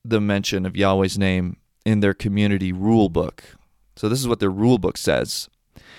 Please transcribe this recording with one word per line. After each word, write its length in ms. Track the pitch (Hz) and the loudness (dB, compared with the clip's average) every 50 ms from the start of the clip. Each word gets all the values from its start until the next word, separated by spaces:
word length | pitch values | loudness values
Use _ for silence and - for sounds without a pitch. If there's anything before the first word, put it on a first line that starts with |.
| - | -4
the 200 | 113 117 110 104 | 0 0 2 2
mention 420 | 104 101 98 98 - - 95 92 | 2 0 0 -2 -2 -4 -4 -4
of 100 | 92 90 | -4 -2
Yahweh's 440 | - 98 98 95 95 95 95 - 98 | 0 2 2 2 2 2 0 0 0
name 400 | 98 95 92 92 90 87 92 - _ _ _ _ - | 0 0 0 0 -2 -4 -6 -10 _ _ _ _ -2
in 160 | 107 110 107 | 0 2 2
their 140 | 101 98 95 | 2 2 0
community 580 | - - 107 98 104 104 104 101 95 95 92 90 | -2 -4 -4 -2 0 0 2 0 0 -2 -2 -4
rule 380 | 92 95 107 113 113 104 95 | -2 0 2 4 4 4 4
book. 340 | 80 82 85 76 - - - - - _ _ _ _ _ _ _ _ | 2 -2 -4 -4 -6 -14 -20 -20 -20 _ _ _ _ _ _ _ _
So 140 | - - 107 | -6 -4 -2
this 120 | 117 135 | -2 -2
is 60 | 135 | -2
what 140 | 120 120 - | -2 -2 0
their 100 | 104 98 | 0 -2
rule 280 | 95 98 107 123 127 110 | 0 2 2 4 4 2
book 180 | 90 90 - | 2 -2 -6
says. 540 | - - - 76 62 62 - - - - - _ _ _ _ _ - - - - | -4 -2 -2 0 0 -2 -4 -6 -10 -12 -14 _ _ _ _ _ -20 -20 -20 -20